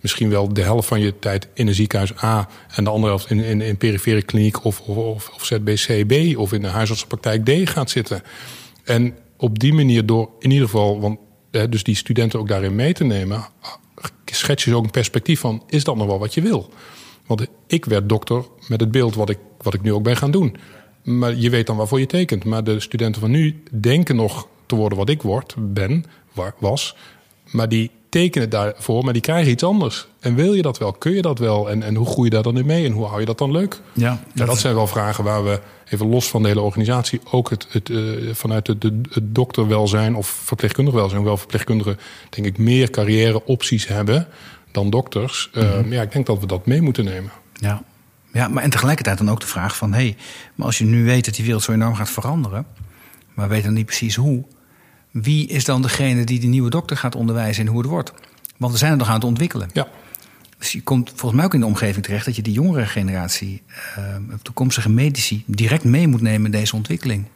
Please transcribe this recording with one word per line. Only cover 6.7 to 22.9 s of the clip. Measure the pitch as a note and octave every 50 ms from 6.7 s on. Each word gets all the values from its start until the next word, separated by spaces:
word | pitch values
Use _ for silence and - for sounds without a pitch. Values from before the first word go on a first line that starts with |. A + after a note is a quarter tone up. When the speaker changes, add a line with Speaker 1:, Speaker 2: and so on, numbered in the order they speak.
| F2+ A2 A2 G#2 A2 G#2+ - - - G#2+ - A2+ G#2+ A2+ A2
Speaker 1:
D | A2+ C#3 F3 F#3+ -
gaat | - D#3 C3+ -
zitten." | - C3 G#2+ - G#2+ F#2+ - - - - - - - - - - - - _
En | - A#2+ A#2 A#2+ A#2+ A#2+ - - _ _
op | _ - B2 G#2+ A2
die | A#2 C#3+ D3+
manier | D#3 D3 C3 A#2+ A#2 G#2+
door | G#2+ A2+ A2+ A2+ - - -
in | - C3
ieder | C3+ C#3+ C3 A2
geval, | G2 A2 G#2 G#2 G#2 G#2
want, | G#2 G#2 G#2+ G#2+ - _ _ _ _ _
hè, | - A2 G#2+ A2+
dus | A#2 G#2+
die | - - G#2+
studenten | - - - A#2+ A#2+ A#2 A2+ - A#2
ook | G#2+ G2+
daarin | G#2 F#2+ F#2+ F#2+ G2
mee | G#2 B2 D#3
te | F3 - E3
nemen, | C3 G#2 G2 F#2+ F#2+ G2+ A#2 A2 - _ _ - - - - _ _ _ - - - _ _ _
schets | - - - - - C#3+ - -
je | B2 A#2+
ook | A#2+ A2
een | A2
perspectief | - C3 A2+ - - A#2+ - - E3 -
van: | - B2 A2 A2+ -
"Is | - - D3+ C#3
dat | - C3+
nog | A2 G#2+
wel | G2+ G2 F#2+
wat | G2+ G#2+ -
je | -
wil?" | E3 A3 G#3+ A2+ E2+ - - - - - - - - - - _ _
Want | - A#2 G#2+ A#2 - - - _
ik | _ - E3+ -
werd | B2 A2 G2+ G2 G#2
dokter | A2+ G#2 - - A#2 B2 B2+ - - - - -
met | A#2 A2
het | A2+ A2+
beeld | A2 C3 B2 A#2 G2+
wat | A2 G#2+ G2+
ik, | G2+ G2 - - - _
wat | - G#2 F#2+
ik | F#2+
nu | G2 A2
ook | G#2 G#2
ben | G#2+ A#2 A#2+
gaan | - - C#3
doen. | D3 G3 F3+ B2 - - - - - - - _ _ _
Maar | _ - A#2+ B2 B2 A#2+ A#2+
je | A#2+ A#2 A#2+
weet | B2 A#2 A2+
dan | - A2
waarvoor | G#2+ G#2+ G2+ C#3 C3
je | C3+
tekent. | C3+ - F3 F#3 - - G2 F#2+
Maar | A2 A2 A2 A2
de | A2 G#2+ G#2+
studenten | - -